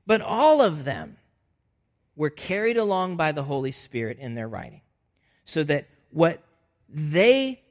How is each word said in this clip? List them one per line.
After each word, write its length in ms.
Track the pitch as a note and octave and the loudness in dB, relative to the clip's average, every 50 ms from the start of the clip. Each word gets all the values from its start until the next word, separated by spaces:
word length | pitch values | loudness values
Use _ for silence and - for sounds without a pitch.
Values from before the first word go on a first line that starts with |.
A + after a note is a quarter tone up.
| _ | _
But 160 | - A3 G#3+ | 0 0 2
all 420 | G#3+ A3 A3 A3+ D4 D#4 D#4 D4 | 2 -2 0 4 6 6 6 6
of 220 | B3 G3 D#3 D3+ C3 | 6 4 2 -2 -6
them 320 | C#3 A2+ F2+ D#2 - - _ _ _ _ _ _ _ _ _ _ _ _ _ _ _ _ _ _ _ _ | -6 -8 -8 -10 -14 -18 _ _ _ _ _ _ _ _ _ _ _ _ _ _ _ _ _ _ _ _
were 140 | D3 D3+ D3 | -4 -4 -4
carried 460 | D3+ - - - F#3 G3+ G#3+ A3+ A#3 | -4 -8 -8 -6 -4 0 0 0 0
along 400 | A#3 A3 G3+ F#3+ F#3 F#3 F#3 F3+ | 0 0 0 0 -2 -2 -2 -2
by 140 | E3+ D#3+ D#3 | -2 -2 -2
the 140 | D3 D3 C#3 | -2 -4 -4
Holy 260 | C#3 C#3+ C3+ C3+ C3+ | -4 -4 -4 -4 -6
Spirit 480 | C3+ - - - - A#2+ A2+ A2 B2 - | -8 -10 -14 -10 -8 -6 -6 -6 -8 -10
in 160 | C3+ B2 A#2 | -10 -10 -8
their 140 | A#2 A2 A2+ | -8 -8 -10
writing, 320 | A2 F#2 - - - - _ _ _ _ _ _ _ _ _ _ _ _ _ | -10 -12 -14 -14 -18 -20 _ _ _ _ _ _ _ _ _ _ _ _ _
so 180 | - - D#3+ | -6 -4 -4
that 240 | D3+ C#3+ D3 C#3 - _ _ _ _ _ | -2 -2 -2 -4 -4 _ _ _ _ _
what 320 | - D#3 E3+ E3 E3+ - _ _ _ _ _ _ _ _ _ _ | 0 2 2 2 0 -4 _ _ _ _ _ _ _ _ _ _
they 760 | - D3+ D3+ D3+ D3+ F3 G3+ A#3+ C4 C4+ C4+ C4 B3+ - _ _ | -10 -8 -6 0 2 4 6 6 6 4 2 -2 -6 -10 _ _